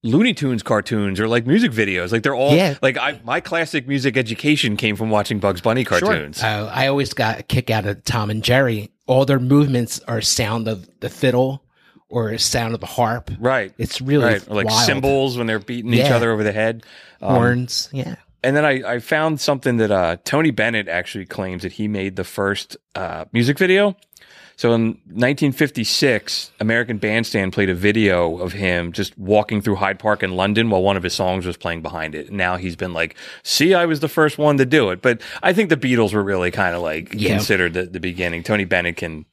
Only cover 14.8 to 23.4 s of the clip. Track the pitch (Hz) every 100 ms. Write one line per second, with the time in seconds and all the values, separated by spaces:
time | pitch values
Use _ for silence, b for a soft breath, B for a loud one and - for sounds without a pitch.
14.8 | 123 139 135 139 135 120 113 110 95 120
15.8 | 113 117 139 120 117 107 107 101 110 117
16.8 | B B B B 95 120 120 120 123 -
17.8 | - 139 - - _ _ 127 143 151 131
18.8 | 104 120 - 156 160 147 - 139 135 120
19.8 | 107 98 87 87 - 143 160 107 110 113
20.8 | 95 87 87 104 90 - 92 90 90 -
21.8 | 107 104 95 95 90 - 98 101 - -
22.8 | _ - 87 80 80 113